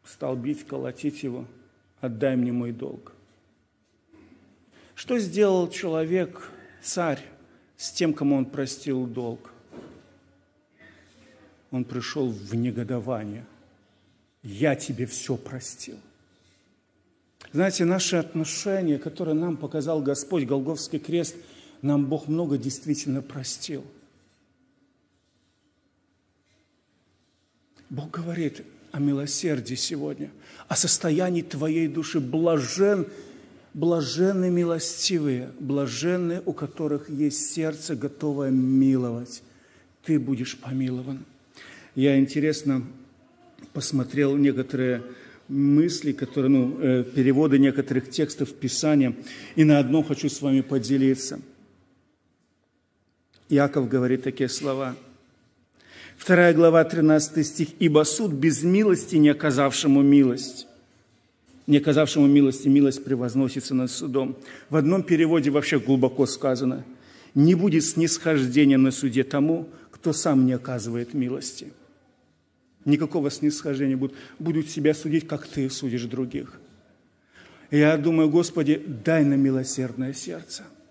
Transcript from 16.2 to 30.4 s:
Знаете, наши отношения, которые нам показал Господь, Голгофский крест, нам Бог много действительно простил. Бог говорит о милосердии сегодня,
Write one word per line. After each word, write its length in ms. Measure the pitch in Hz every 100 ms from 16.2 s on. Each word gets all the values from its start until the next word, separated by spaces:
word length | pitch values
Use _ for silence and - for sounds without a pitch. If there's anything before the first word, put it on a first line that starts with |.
| _ _ _ _ _ _ _ _ _ _ _ _ -
Знаете, 320 | 147 185 185
наши 320 | 170 185 - 175
отношения, 800 | 160 165 151 - 208 196 175 143
которые 340 | 160 - 165
нам 200 | 156 175 151
показал 440 | 147 160 143 160
Господь, 440 | 139 139 - 180
Голгофский 540 | 123 139 135 151 - 147
крест, 360 | - 170 160 - - - - -
нам 240 | 139 143
Бог 220 | 135 151 147
много 300 | 160 165 135
действительно 640 | 127 131 156 143 147 135
простил. 600 | 143 143 127 - - 139 135 - _ _ _ _ _ _ _ _ _ _ _ _ _ _ _ _ _ _ _ _ _ _ _ _ _ _ _ _ _ _ _ _ _ _ _ _ _ _ _
Бог 220 | 127 151
говорит 520 | 175 165 170 151 - - - -
о 80 | 143
милосердии 760 | 143 139 143 - 175 139 110
сегодня, 540 | 123 - 151 147 147 147 -